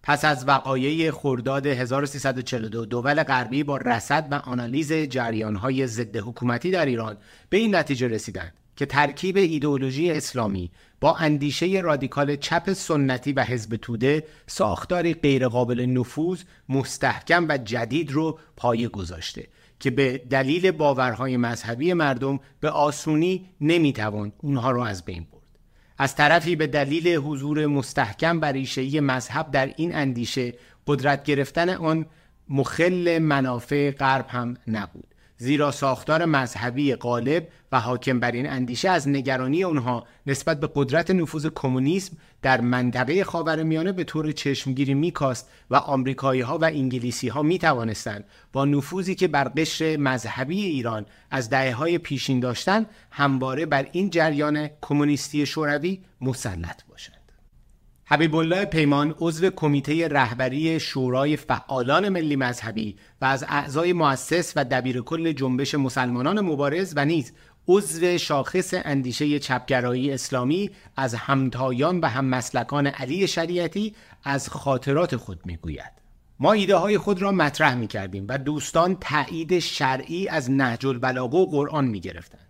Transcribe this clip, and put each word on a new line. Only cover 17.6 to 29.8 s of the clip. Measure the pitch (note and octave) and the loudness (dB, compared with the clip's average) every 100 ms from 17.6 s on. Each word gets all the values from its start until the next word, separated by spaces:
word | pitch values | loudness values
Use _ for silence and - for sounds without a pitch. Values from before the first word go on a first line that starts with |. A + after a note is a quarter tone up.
| G#2+ A#2+ A#2 C#3+ D3+ | -2 -4 -2 -2 0
رو | C#3 D#3+ D#3 - - | -2 -2 -4 -16 -2
پایه | A#2+ A#2 A#2+ | 0 2 -2
گذاشته | G2+ E2+ E2+ - - - _ _ _ | -4 -8 -8 -10 -12 -16 _ _ _
که | C#3 | 0
به | B2+ C3+ C3+ | 2 2 0
دلیل | B2 C3+ C3+ E3+ F#3 | -2 0 2 4 2
باورهای | D#3+ D3 C3 B2+ A2 C3 B2+ | 4 2 4 0 0 -2 0
مذهبی | A#2+ A#2 A2+ A#2+ E3 | 0 -2 -6 -2 0
مردم | F3+ D3 C3 C3+ C#3 - _ | 2 2 0 -2 -4 -6 _
به | D3+ | -2
آسونی | D3+ D3 C#3+ D#3 D#3 F3 F#3 F#3 _ | 2 2 0 0 2 2 0 -6 _
نمی‌توان | D3 E3+ D3+ A#2 G#2+ G#2 G#2 - | 2 4 4 2 -4 -4 -8 -8
اونها | D3 C3+ B2 | -2 0 2
رو | B2 | 0
از | A#2+ F#2+ - | -2 -6 -10
بین | F2 E2+ | -12 -12
برد. | - _ _ _ _ _ - | -18 _ _ _ _ _ -4
از | C#3 - | -2 2
طرفی | D3 E3+ E3 E3+ | 4 4 2 0
به | D#3 | 0
دلیل | D3 C#3 D#3+ E3+ E3+ | 0 0 2 2 2
حضور | C#3 C#3+ C#3+ D3+ D3+ | -2 -4 -2 0 0
مستحکم | C#3 B2 - A#2 - D#3+ E3+ | 0 0 -2 -2 0 0 2
و | D3+ | 0
ریشه‌ای | C3+ C3 C3+ C3 D3+ | -2 -4 -4 -2 2
مذهب | C#3+ B2+ A#2 C3 D#3 | 2 0 -2 -6 -2
در | C#3 C3 | 0 0
این | - | -2